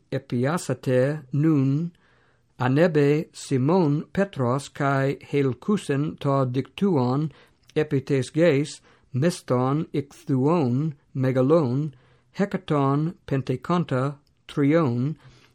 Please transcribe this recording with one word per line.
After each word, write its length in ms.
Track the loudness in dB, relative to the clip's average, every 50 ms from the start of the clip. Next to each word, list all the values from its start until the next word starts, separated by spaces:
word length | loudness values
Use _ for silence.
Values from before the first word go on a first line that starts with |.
| _
ἐπιάσατε 1160 | _ -8 -8 -6 -4 -4 -2 -2 -2 -2 -4 -4 -6 -8 -6 -2 0 2 2 2 0 -2 -4 -8 -4
νοῦν, 640 | -2 0 2 2 2 2 2 2 0 0 -2 -4 -8 _ _ _ _ _ _ _ _ _ _ _ _ -4
ἀνέβη 640 | -2 0 2 4 2 4 4 4 4 4 2 0 -2 -6
Σιμὼν 760 | -12 -16 -6 -2 -2 0 2 2 2 2 2 2 0 0 -4
Πέτρος, 640 | -4 -4 -2 -2 -2 -2 -2 -2 -2 -2 -2 -4 -8
καὶ 440 | -8 -4 -2 0 0 0 0 -2 -2 -4 -6
ᾐλκοῦσιν 880 | -4 -2 0 0 0 -2 -2 -2 -2 -2 0 0 -2 -2 -2 -2 -4 -4
τὸ 300 | -4 -2 0 0 0 0
δικτύον 840 | 0 -2 -4 -6 -6 _ -2 0 2 2 2 2 2 0 0 -2 -4 -6 -12 -20 _ _ _ _ _
ἐπὶ 320 | -4 -4 -2 0 -2 -2
τῆς 280 | -2 0 -2 -2 -2 -2
γῆς, 480 | 0 2 2 4 4 2 0 -4 -8 -14 _ _ _ _ _ _
μεστόν 800 | -4 -2 0 -2 -2 -4 -4 -2 0 0 2 0 0 -2 -2 -4
ἰχθυῶν 1000 | -6 -6 -6 -8 -12 -12 -6 -2 -2 0 2 2 2 2 0 0 0 0 -2 -4 -6 -10 _ _
μεγαλῶν, 800 | -6 -2 -2 0 2 2 2 4 4 4 2 2 0 -2 -4 -4 -8 _ _ _ _ _ _ _ -4
ἑκατόν 760 | -4 -4 -2 -4 -6 -4 -2 0 0 2 2 2 0 0 -2 -4 -8
πεντηκόντα 1000 | _ -4 -4 -4 -2 -4 -6 -4 -4 -2 -2 -2 -2 -2 -2 -2 -2 -4 -6 -10 _ _ _ _
τριών, 720 | _ -8 -2 0 2 4 4 4 2 2 0 0 -2 -2 -4 -8 -12 -20 -20 -20 _ _ _